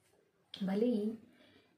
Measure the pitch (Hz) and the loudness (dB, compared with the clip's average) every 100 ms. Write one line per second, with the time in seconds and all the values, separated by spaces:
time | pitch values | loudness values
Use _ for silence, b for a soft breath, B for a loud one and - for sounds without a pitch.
0 | _ _ _ _ _ - 190 202 247 214 | _ _ _ _ _ -6 -2 2 2 2
1 | 214 233 - b b b b | -2 -6 -12 b b b b